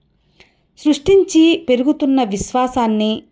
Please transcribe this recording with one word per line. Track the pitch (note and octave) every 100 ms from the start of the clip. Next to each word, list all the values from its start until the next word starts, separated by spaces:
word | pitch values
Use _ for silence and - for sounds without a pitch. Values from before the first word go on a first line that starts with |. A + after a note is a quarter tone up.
| _ _ _ _ _ _ _ _
సృష్టించి | D4+ C#4+ - G4 F4 D#4+ E4 - -
పెరుగుతున్న | B3 C4 D4+ C#4 C4+
విశ్వాసాన్ని, | A3+ G3 - B3+ B3+ B3+ A3+ G#3+ G#3+ A3 -